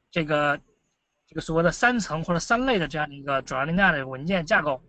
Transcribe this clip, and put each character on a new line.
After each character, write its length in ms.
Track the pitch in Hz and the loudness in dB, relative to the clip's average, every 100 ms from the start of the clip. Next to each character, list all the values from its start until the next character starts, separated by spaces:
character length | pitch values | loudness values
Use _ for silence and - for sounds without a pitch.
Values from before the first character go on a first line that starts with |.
| _ | _
这 140 | 175 | -4
个， 360 | 151 151 147 143 - _ _ _ _ _ _ | 0 2 2 0 -6 _ _ _ _ _ _
这 80 | |
个 60 | 160 | -10
所 160 | - 165 | -4 2
谓 60 | |
的 100 | 170 | 2
三 260 | - 240 247 | 4 2 2
层 240 | 180 151 | 0 -4
或 100 | 160 | -2
者 60 | 170 | -2
三 260 | - 233 262 | 0 0 2
类 120 | 220 | 0
的 80 | 151 | 0
这 120 | 160 | -4
样 100 | 147 | -6
的 60 | 143 | -6
一 60 | |
个 200 | 139 135 | -4 -2
转 160 | 127 131 | -2 -4
让 80 | 143 | 0
定 100 | 175 | 2
价 140 | 196 | 4
的 160 | 151 131 | 2 -2
文 180 | 131 | -6
件 220 | 151 190 156 | -2 -2 2
架 140 | 208 | 0
构， 180 | 147 131 | 0 -4